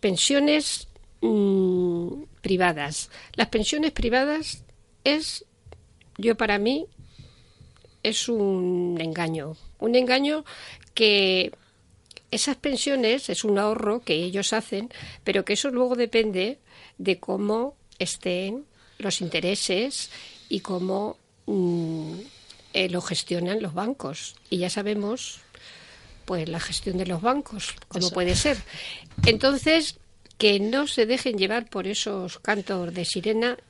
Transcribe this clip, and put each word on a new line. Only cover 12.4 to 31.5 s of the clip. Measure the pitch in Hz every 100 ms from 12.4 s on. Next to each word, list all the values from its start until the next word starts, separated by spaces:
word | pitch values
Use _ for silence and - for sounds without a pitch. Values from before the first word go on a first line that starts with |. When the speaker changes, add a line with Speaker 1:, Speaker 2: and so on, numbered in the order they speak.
| - 262
Speaker 1:
pensiones | 294 262 285 269 220 262 -
es | 175
un | 214 196
ahorro | 208 220 208 220
que | - 156
ellos | 175 196 190
hacen, | 220 - 196 233 - - -
pero | - 196 190
que |
eso | 208 285
luego | 247 254 240
depende | 233 226 220 185 202 285 _ - - -
de | 196 175
cómo | - 190 208 220 269 - - -
estén | 180 - 185 180 190 247 294 _ _ -
los | 202 -
intereses | 175 160 180 - - 185 262 - - - - - -
y | 196
cómo, | - 185 185 196 208 - _ _ -
mm, | 202 175 170 165 160 156 175 269 - - - -
eh, | - 185
lo | 180
gestionan | - 165 - 175 175 214
los | 202
bancos. | 165 220 277 135 151 - - -
Y | 180
ya | 180
sabemos, | 214 202 208 202 254 - - - - - - - - - - -
pues, | 180 160
la | 165
gestión | - - 208 185
de | 180
los | 170
bancos, | 220 277 - 208 - - -
cómo | - 180
Speaker 2:
Eso. |
Speaker 1:
puede | 180 180 185
ser. | 294 277 - - - - - - -
Entonces, | 220 269 277 320 320 302 - - - - -
que | 208 202
no | 208 269 294
se | - 220
dejen | 254 262 208
llevar | 196